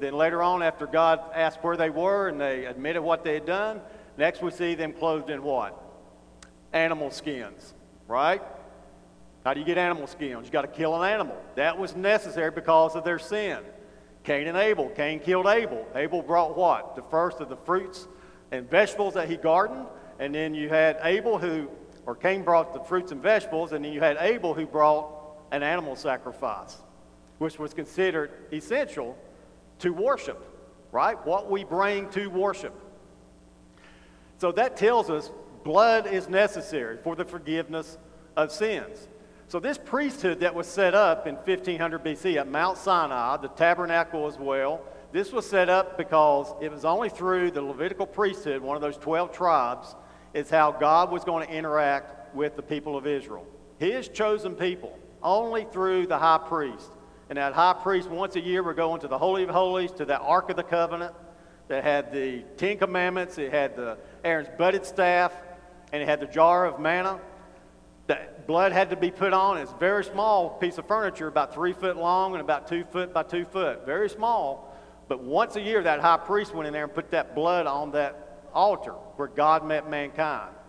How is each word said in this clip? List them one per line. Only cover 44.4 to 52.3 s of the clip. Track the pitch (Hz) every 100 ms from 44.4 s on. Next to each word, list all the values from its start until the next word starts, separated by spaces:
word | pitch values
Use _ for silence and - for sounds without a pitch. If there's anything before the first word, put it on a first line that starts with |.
| 139 135 135 165 - - -
this | 165 196
was | 247 -
set | 196 180
up | 185 185 -
because | 165 156 151 143 139 -
it | 156
was | 147 156
only | 190 233
through | - 185 185 180
the | 147
Levitical | 139 131 175 190 196
priesthood, | - 202 190 151 135
one | 135 147
of |
those | 147 143
twelve | 151 160 175
tribes, | - 180 151 120 123 - - - - -
is | 147 147
how | 160 151
God | 147 151 160 180
was | 175
gonna | 180 165
interact | 160 160 160 151 143 139 - - -